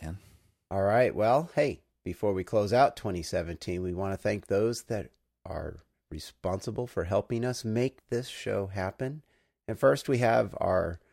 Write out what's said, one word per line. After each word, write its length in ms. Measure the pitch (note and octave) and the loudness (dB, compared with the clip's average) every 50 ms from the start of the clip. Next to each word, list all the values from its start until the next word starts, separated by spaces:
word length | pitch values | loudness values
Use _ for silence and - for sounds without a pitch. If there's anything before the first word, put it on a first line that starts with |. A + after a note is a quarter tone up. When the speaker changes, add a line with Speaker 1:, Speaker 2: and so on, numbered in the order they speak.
| - | -10
Speaker 1:
man. 160 | D#2+ F2 G2 - - - _ _ _ _ _ _ _ | -10 -10 -10 -14 -20 -20 _ _ _ _ _ _ _
Speaker 2:
All 140 | F#2+ G2 G2 | -2 0 2
right. 320 | G2+ G#2 A#2+ B2+ A2 - | 4 6 6 4 4 4
Well, 360 | - G#2 A2+ B2 C#3+ E3 E3+ - | 2 4 4 4 4 2 0 0
hey, 280 | - D3+ C#3 G2+ - _ _ _ _ _ | 2 2 2 0 -4 _ _ _ _ _
before 280 | F#2+ F2+ - - G#2 G2 | -8 -8 -2 0 0 0
we 100 | F#2 F#2 | 0 -4
close 300 | - - G#2+ G#2 G2+ G#2 | 0 0 0 2 4 6
out 240 | A#2+ C#3 - - | 6 6 4 4
twenty 260 | - - G#2+ F#2 F2 E2 | -2 -6 -4 -4 -4 -6
seventeen, 640 | - - F#2 E2+ E2+ E2+ E2+ - - F2+ F2+ F#2 | -4 -4 -4 -2 -4 -8 -8 -6 -6 -6 -4 -4
we 100 | F#2 F2+ | -4 -4
wanna 220 | F2+ G2 F#2+ G2 | -4 -4 -4 -4
thank 320 | F#2+ - G#2 G#2 G#2 - - | -2 -2 -2 -2 -2 -2 0
those 340 | G2 G2 G#2+ A#2 A#2+ - - | 0 2 2 2 -2 -4 -6
that 260 | - A#2 G#2 F#2 - _ _ _ _ _ _ _ | -6 -6 -6 -6 -8 _ _ _ _ _ _ _
are 300 | F2 E2+ D#2 D#2 D#2 D#2+ E2 - _ _ _ _ _ | -10 -8 -8 -8 -8 -10 -12 -18 _ _ _ _ _
responsible 760 | E2+ D#2 - - - _ - F#2 F#2 G2 - - A2 G2+ B2 A#2+ | -12 -12 -12 -14 -18 _ -4 -4 -4 -4 -4 -6 -6 -6 -6 -6
for 160 | - - E2+ | -4 -4 -2
helping 400 | F2 G2 G2+ G#2 - A#2+ A#2 A#2 | 0 0 0 0 0 -2 -2 -2
us 200 | B2+ B2 - - | -2 -4 -4 -4
make 360 | A2+ G#2+ A#2 B2 C3+ - _ _ _ | -2 0 0 0 0 -2 _ _ _
this 180 | A#2+ A#2 B2+ | -4 -4 -4
show 400 | - - - - G#2+ G#2 G2+ G2 | -6 -12 -8 -6 -2 -2 -2 -2
happen. 560 | F#2+ F#2+ G2 F#2 F#2+ - _ C3 C3 D3 D#3 - _ _ _ _ _ _ _ _ - | -4 -4 -4 -4 -4 -4 _ -6 -6 -6 -10 -14 _ _ _ _ _ _ _ _ -10
And 100 | A2+ - | -4 4
first, 300 | - C3+ C#3+ C#3 - - | 4 4 4 4 2 0
we 100 | C#3 A#2+ | 2 4
have 380 | B2 A#2 A2+ A#2+ A2+ G#2 - - | 4 4 4 4 2 0 -2 -2
our 400 | - F2+ F#2 F#2 F2 E2 F2 - _ _ | 0 2 2 2 2 0 -4 -8 _ _